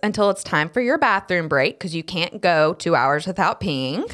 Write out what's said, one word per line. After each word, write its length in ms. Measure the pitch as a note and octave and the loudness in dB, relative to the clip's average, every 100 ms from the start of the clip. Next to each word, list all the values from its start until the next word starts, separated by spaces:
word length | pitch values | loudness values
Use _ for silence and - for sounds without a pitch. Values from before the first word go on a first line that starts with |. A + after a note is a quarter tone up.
until 260 | G#3 G#3 G3+ | -4 2 2
it's 120 | F#3+ | 0
time 260 | - D#3 D#3 | -2 -2 0
for 120 | - | 0
your 180 | D#3+ G#3 | 0 2
bathroom 480 | C4 G3 - F3+ D#3 | 2 2 0 -2 0
break 300 | C#3 D3+ - | 2 0 -2
'cause 160 | F#3+ | -8
you 80 | E3 | -8
can't 380 | D#3+ F3 F3 G#3 | -6 -4 -4 -2
go 320 | F3+ D#3+ D#3 | 2 4 2
two 200 | E3+ E3+ D3+ | 0 0 2
hours 300 | C3 D3 F3+ | 4 2 -2
without 340 | F#3 F3+ A#3 | 0 0 0
peeing. 440 | G3 C3+ C3 E3+ A4 | -4 -4 -4 -4 -8